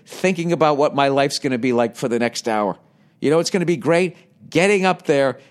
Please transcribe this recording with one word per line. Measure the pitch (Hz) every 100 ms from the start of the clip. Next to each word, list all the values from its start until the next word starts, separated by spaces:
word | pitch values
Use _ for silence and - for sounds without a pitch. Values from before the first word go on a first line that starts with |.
| -
thinking | - 185 170 170
about | 165 156 143
what | 151 139
my | 139
life's | 139 139 -
gonna | 143 127
be | 127
like | 120 117 -
for | 127
the | 117
next | 117 - 120
hour. | 107 101 85 _ _ _ _
You | 135
know | 160
what's | 165
gonna | 196 170
be | 165
great? | 120 170 185 - _ _ -
Getting | 156 196 208 185
up | 175 -
there | 143 135 131 -